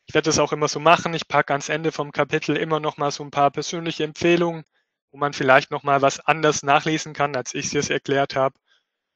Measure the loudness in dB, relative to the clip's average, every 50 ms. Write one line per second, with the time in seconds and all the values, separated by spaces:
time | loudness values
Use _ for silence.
0 | _ -2 0 0 2 2 2 2 2 0 0 -2 -2 -2 -2 2 4 4 4 4
1 | 2 -2 -6 -6 -4 -2 0 0 0 0 -2 -4 -4 -4 -4 -4 -4 -4 -4 -4
2 | -8 -4 -2 -2 -2 0 -2 -4 -2 -2 -2 -2 -2 -2 -2 -2 -2 -4 -4 -2
3 | -4 -4 -4 -6 -10 -6 0 2 2 2 0 -2 -8 -6 -8 -6 -6 -6 -4 -4
4 | -6 -6 -4 -2 2 2 2 2 2 0 -4 -6 -12 _ _ _ _ _ _ _
5 | _ _ -8 -4 -4 -4 -2 0 4 6 6 6 6 2 -6 -6 -2 0 2 4
6 | 4 2 0 0 0 -2 0 2 2 0 0 0 2 2 2 2 2 0 -2 -2
7 | -4 -6 -4 -4 -2 -2 -2 -4 -6 -6 -8 -8 -6 -4 -2 -2 -2 -2 -4 -4
8 | -2 0 0 2 0 0 0 0 0 0 -2 _ _ _ _ _ _ _ _ _
9 | _ _ _